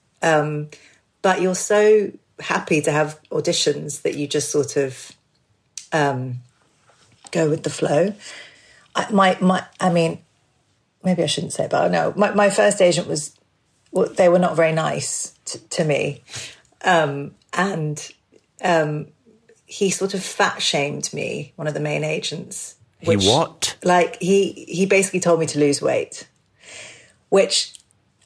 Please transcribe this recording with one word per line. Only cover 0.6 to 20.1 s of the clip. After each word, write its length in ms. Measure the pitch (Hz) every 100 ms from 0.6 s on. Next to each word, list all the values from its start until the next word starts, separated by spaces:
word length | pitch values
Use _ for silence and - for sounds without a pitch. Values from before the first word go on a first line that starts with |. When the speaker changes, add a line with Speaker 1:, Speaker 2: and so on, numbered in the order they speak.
| 151 - - _ _ _
Speaker 1:
but 180 | 190 180
you're 140 | 180 180
so 560 | - 208 214 214 196 - _ -
happy 420 | - - - 156
to 100 | 151
have 260 | 151 151 - _
auditions 720 | 156 170 170 - 143 156 -
that 120 | - 143
you 120 | 143
just 240 | 151 143
sort 240 | 151 131 147
of, 360 | 135 127 - - _ _ _ _ _ - -
um, 480 | 160 143 131 131 123 - _ _ _ _ _ _ _ -
go 180 | 170 160
with 140 | 160
the 60 | 151
flow." 440 | - - 147 190 208 - - - - _ - _ -
I, 140 | 202
my, 260 | 202 190 180
my, 240 | 185 185 - -
I 100 | 185
mean, 280 | 170 165 - _ _ _ _ _ _ _ _
maybe 200 | 190 175
I 20 | 156
shouldn't 280 | - 170
say 120 | - -
it, 60 |
but 200 | 139 175
no, 220 | 170 160 -
my, 160 | 202
my 160 | 202 202
first 320 | 196 208 196
agent 260 | 180 170 -
was, 280 | 156 - - _ _ _ _ _
well, 160 | 185 185
they 220 | - 180
were 100 | 175
not 160 | 180 156
very 160 | 160
nice 640 | 160 151 143 - - - - -
t-, 140 | - -
to 120 | -
me. 400 | 156 139 143 143 _ - - - _ _
Um, 500 | - 175 151 139 143 - _
and, 580 | - 196 165 151 147 - - _ _ _ _
um, 440 | 185 165 151 151 151 _ _ _ _ _ _
he 240 | - 196
sort 240 | - 190